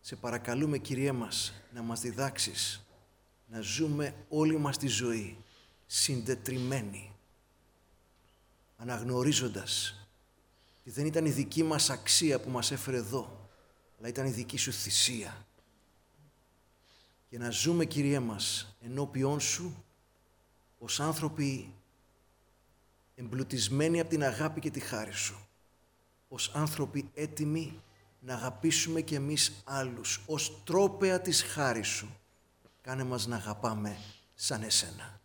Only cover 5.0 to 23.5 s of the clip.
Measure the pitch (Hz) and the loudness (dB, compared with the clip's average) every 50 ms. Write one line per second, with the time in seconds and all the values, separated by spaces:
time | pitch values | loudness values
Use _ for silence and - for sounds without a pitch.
5 | 123 120 117 113 104 95 - - - - - - - - _ _ _ _ - - | 2 2 0 0 -2 -6 -10 -14 -18 -20 -20 -20 -20 -20 _ _ _ _ 0 2
6 | - - 139 123 113 - 131 123 - - 127 127 127 127 135 135 110 101 98 101 | 2 2 2 0 0 -2 -2 -2 -2 -4 -2 -2 0 0 0 -2 -2 -4 -8 -10
7 | 101 - - - - _ - _ _ _ _ _ _ _ _ _ _ _ _ _ | -14 -16 -18 -20 -20 _ -20 _ _ _ _ _ _ _ _ _ _ _ _ _
8 | _ _ _ _ _ _ _ _ _ _ _ _ _ _ _ _ 110 120 123 117 | _ _ _ _ _ _ _ _ _ _ _ _ _ _ _ _ -6 -4 -4 -2
9 | 113 123 127 123 127 147 147 - 127 123 107 98 98 - - - - - - - | -2 0 2 4 4 4 4 4 2 0 -2 -4 -4 -2 -2 0 0 -2 -4 -8
10 | - - _ _ _ _ _ _ _ _ _ _ _ _ _ _ _ - 110 135 | -18 -20 _ _ _ _ _ _ _ _ _ _ _ _ _ _ _ -12 -4 -2
11 | 143 156 156 165 160 156 131 120 139 - - 156 160 160 156 147 - - 135 - | -2 2 2 4 4 4 2 2 0 0 2 2 4 4 4 4 4 2 2 0
12 | - - - - 175 156 139 123 - 123 127 123 113 - 143 131 - - 131 123 | 2 4 4 6 6 6 4 2 0 -2 -2 0 0 0 -2 -2 -4 -2 -2 -2
13 | 117 101 117 135 113 - - - - - - - - _ _ _ _ _ - _ | -2 -2 -2 -4 -4 -4 -10 -18 -20 -20 -20 -20 -20 _ _ _ _ _ -20 _
14 | 110 120 120 127 135 135 120 104 120 - - 135 - 135 117 - - - - - | -8 -6 -4 -2 0 0 0 -2 -4 -4 -2 -2 -2 -2 -2 -4 -2 2 4 4
15 | - - 127 113 101 87 - - - _ _ _ _ _ _ _ _ _ _ _ | 4 4 2 0 -6 -8 -10 -14 -16 _ _ _ _ _ _ _ _ _ _ _
16 | _ _ _ _ - - _ _ _ _ _ _ _ _ _ _ _ _ - - | _ _ _ _ -20 -20 _ _ _ _ _ _ _ _ _ _ _ _ -20 -20
17 | - _ _ _ _ _ - 120 120 120 117 98 - 147 170 170 160 160 - 147 | -20 _ _ _ _ _ -10 -6 -4 -2 0 2 2 4 4 4 4 2 2 2
18 | 143 139 143 139 127 117 107 101 - - - - - 101 - _ 117 120 127 135 | 4 4 4 4 2 0 -2 0 -2 0 0 -2 -4 -6 -14 _ -12 -6 -4 -2
19 | 143 139 147 131 135 135 147 147 139 - - - 175 180 147 - - _ _ _ | -4 -2 0 2 2 4 4 2 2 0 0 0 -2 -6 -8 -10 -16 _ _ _
20 | _ _ _ _ _ _ _ _ _ _ _ _ _ _ _ _ 117 113 - - | _ _ _ _ _ _ _ _ _ _ _ _ _ _ _ _ -6 -4 -2 0
21 | 143 156 156 156 160 151 151 156 147 139 135 127 101 98 95 - _ _ _ _ | 2 0 0 0 -2 -2 0 0 0 0 0 -2 -6 -10 -16 -20 _ _ _ _
22 | _ _ _ _ _ _ _ _ _ _ _ _ _ _ _ _ _ _ _ _ | _ _ _ _ _ _ _ _ _ _ _ _ _ _ _ _ _ _ _ _
23 | _ _ _ - 123 113 101 131 135 - | _ _ _ -12 -10 -4 -2 -2 -2 0